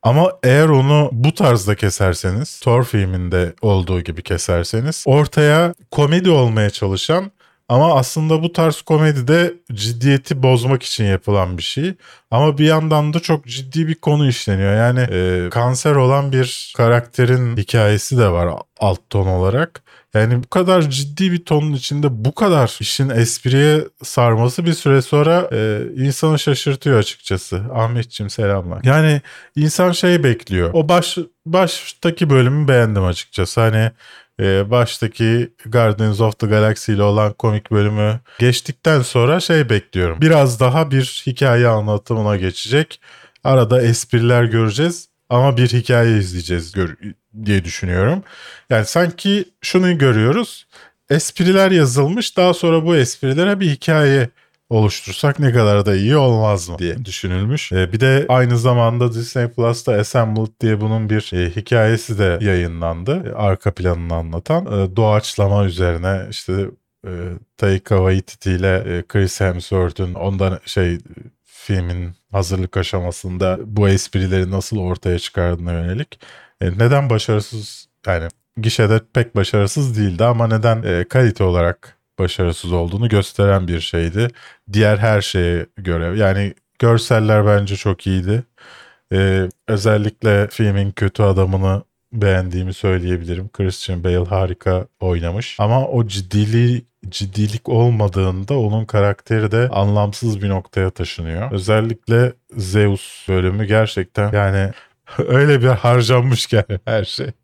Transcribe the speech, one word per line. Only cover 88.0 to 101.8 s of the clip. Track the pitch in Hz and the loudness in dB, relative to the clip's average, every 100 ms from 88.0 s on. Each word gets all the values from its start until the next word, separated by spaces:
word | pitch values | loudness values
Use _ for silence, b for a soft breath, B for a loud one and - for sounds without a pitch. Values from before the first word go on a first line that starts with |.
| - | -2
iyiydi. | 95 90 110 123 _ B B B B _ | -2 0 -4 -4 _ B B B B _
E, | 95 98 95 90 - - | 0 2 2 -2 -8 -4
özellikle | 107 107 107 104 - 113 101 104 | -2 2 0 0 -2 2 2 2
filmin | - 107 98 98 | 0 0 0 -2
kötü | - 101 - | -2 -4 0
adamını | 104 95 95 95 95 98 - _ _ | 0 2 0 0 0 -2 -6 _ _
beğendiğimi | 120 101 92 92 90 92 | -2 0 2 0 -4 -6
söyleyebilirim. | 92 101 92 87 90 85 87 98 | -4 -2 0 -2 -4 -4 -8 -8
Christian | - 95 90 - 90 | -4 -4 -4 -8 -4
Bale | 90 90 | 0 0
harika | 87 95 92 92 - 92 - _ | 0 0 -2 -4 -2 -2 -4 _
oynamış. | 92 87 85 95 123 - | -2 -2 -2 -6 -8 -4
Ama | 104 123 135 | 0 0 0
o | 127 113 | -2 -2
ciddiliği, | 98 92 101 107 117 120 120 - _ - | -4 -4 -2 0 2 2 0 -6 _ -16
ciddilik | - 98 98 107 110 - | -10 -8 -4 -4 -4 -2
olmadığında | 117 120 113 104 92 95 92 98 143 | 0 2 2 0 0 -2 -4 -4 -2
onun | 107 110 | -2 -2
karakteri | 110 107 101 98 - 110 107 | -2 0 0 -2 -4 -2 0
de | 110 123 | 0 0
anlamsız | 101 101 104 104 101 117 107 | 0 0 0 0 -4 -6 -4
bir | 101 | -4
noktaya | 95 90 - 95 | -4 -4 -4 -4
taşınıyor. | - 85 - 82 82 117 | -4 -10 -8 -8 -6 -6
Özellikle | 101 92 110 | -6 0 0